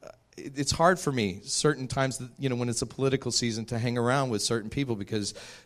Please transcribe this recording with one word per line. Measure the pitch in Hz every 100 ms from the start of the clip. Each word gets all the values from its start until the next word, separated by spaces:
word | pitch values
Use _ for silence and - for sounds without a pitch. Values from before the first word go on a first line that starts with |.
| - - _ -
it's | - 135 139
hard | - 165 180
for | 160
me | 131 101 87
certain | - - 151 135 127
times | 135 135 127
that, | 127 -
you | 135
know, | 123
when | 120
it's | 113
a | 117
political | - 135 131 127
season | - 120 110 110
to | 117
hang | 123 120
around | 120 139 131
with | 104
certain | - 117 107
people | 139 135 104
because | 101 110 101 - - -